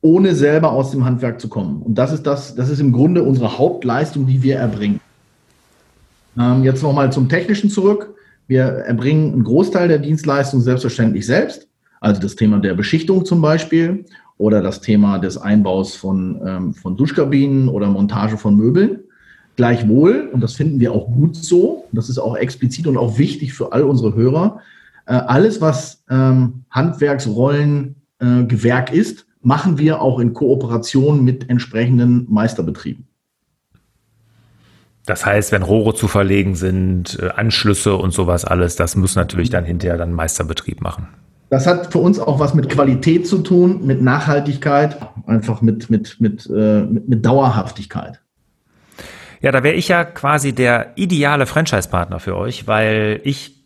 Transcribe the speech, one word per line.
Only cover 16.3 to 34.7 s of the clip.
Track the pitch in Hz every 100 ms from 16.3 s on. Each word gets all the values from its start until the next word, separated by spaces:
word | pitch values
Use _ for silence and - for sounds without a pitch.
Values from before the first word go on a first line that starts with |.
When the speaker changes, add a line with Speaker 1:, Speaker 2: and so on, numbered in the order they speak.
| - 92
Speaker 1:
ähm, | 92 90
von | - 92 95
Duschkabinen | 135 156 139 139 139 135 131
oder | 107 101
Montage | 98 101 104 107 110
von | 107
Möbeln. | 104 113 165 214 381 - _ _ - _ -
Gleichwohl, | 120 117 110 120 165 254 -
und | 131
das | 113
finden | - 151 139
wir | 117
auch | 104 101
gut | 120 156
so, | - - 175 196 - -
das | 113 110
ist | 127
auch | - 120
explizit | 127 - 127 - 160
und | 131
auch | 117 107
wichtig | 156 - 131
für | - -
all | 123
unsere | 135 131 110
Hörer, | 104 120 147 196 - - - _ _ -
äh, |
alles, | 123 - 131 214 208
was, | 160 131 - - _
ähm, | 131 131 131 123 - -
Handwerksrollen, | 131 165 165 147 139 127 104 131 147 147 143 135 - _ _
äh, | 123 123
Gewerk | 120 117 110 127 127
ist, | 165 220 - _ _
machen | 123 147 190 147
wir | 151 156
auch | 131 117
in | 120
Kooperation | 117 139 127 123 117 113 135 139 147
mit | 127 127 -
entsprechenden | 123 - 110 120 123 120 123 123
Meisterbetrieben. | 107 110 - 82 - - - - _ _ _ _ _ _ _ _ _ _ _ _ _ _ _ _